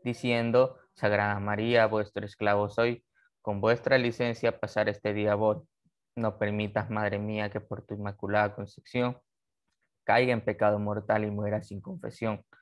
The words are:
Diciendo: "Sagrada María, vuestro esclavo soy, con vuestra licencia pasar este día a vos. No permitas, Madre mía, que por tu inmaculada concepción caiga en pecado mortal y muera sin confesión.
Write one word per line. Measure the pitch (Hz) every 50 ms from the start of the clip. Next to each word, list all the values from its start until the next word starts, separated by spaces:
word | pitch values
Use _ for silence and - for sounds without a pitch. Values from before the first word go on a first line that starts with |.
| -
Diciendo: | 123 120 - - 123 120 117 117 117 117 123 127 127 - - - _ _
"Sagrada | - - 104 104 101 104 104 104 101
María, | 101 104 104 104 110 117 120 117 113
vuestro | 107 110 107 104 104 - - 101
esclavo | 101 - - 107 104 104 104 104 101
soy, | 104 - 117 120 120 117 _ _ _ _ _ _ _ _
con | - 107 104 101
vuestra | 101 110 120 120 - - 135 131
licencia | 120 120 117 - 123 120 113 - - 117 113 -
pasar | - 104 - 107 107 107
este | 101 - - 107 104
día | 104 104 104 104
a |
vos. | 104 110 107 107 151 - _ _ _ _ _ _ _ _ _ -
No | 120 113 110 104 -
permitas, | 110 104 104 107 107 104 104 107 101 104
Madre | 110 107 107 104 104 101
mía, | 104 107 107 107 104 104
que | 101 107
por | 101 - 104 101 -
tu | - 107
inmaculada | 104 101 101 101 - - 98 104 104 104 101 104
concepción | - 101 101 - - - - - 123 123 123 123 - _ _ _ _ _ _ _ _ _ _ _ _ _ _ _ _ -
caiga | - 107 120 127 127 123
en | 113 -
pecado | - 104 - 107 104 104 104
mortal | 104 104 104 104 101 104 107 107 107
y | 104
muera | 104 104 104 104 104 107
sin | 107 - 101 95
confesión. | 95 95 190 170 - 110 110 - 117 110 107 - - _ _ _